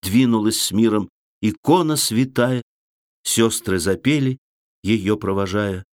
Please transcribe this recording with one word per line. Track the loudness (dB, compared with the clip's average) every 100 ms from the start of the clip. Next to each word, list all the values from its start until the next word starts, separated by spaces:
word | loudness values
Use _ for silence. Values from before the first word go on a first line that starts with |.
Двинулась | 0 2 4 2 0 -2
с | -4
миром | 2 2 2 -2 _ _ _
икона | -4 -4 0 2 2 -2
святая, | -2 0 -2 0 0 -2 -6 _ _ _ _ _
сестры | -6 2 2 2 -4 -2
запели, | 0 -2 0 0 0 -4 _ _ _ _
ее | -2 -2 0 -2
провожая | -2 -2 -2 -2 -2 -4 -10